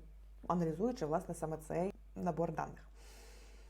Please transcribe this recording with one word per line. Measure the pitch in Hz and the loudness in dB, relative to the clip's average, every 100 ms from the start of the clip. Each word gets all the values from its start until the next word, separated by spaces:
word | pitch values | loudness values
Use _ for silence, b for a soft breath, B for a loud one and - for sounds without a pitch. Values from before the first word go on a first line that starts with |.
| - - - - - | -10 -16 -16 -4 2
аналізуючи, | 175 165 160 233 165 151 | 4 4 4 2 4 4
власне, | 170 170 | 4 2
саме | 170 156 160 | -2 -2 -2
цей | - 156 190 - - 190 | 0 2 2 0 -8 -2
набор | 180 160 170 | 2 4 2
даних. | 156 147 - - - B B B B B B | 2 -2 -4 -14 -18 B B B B B B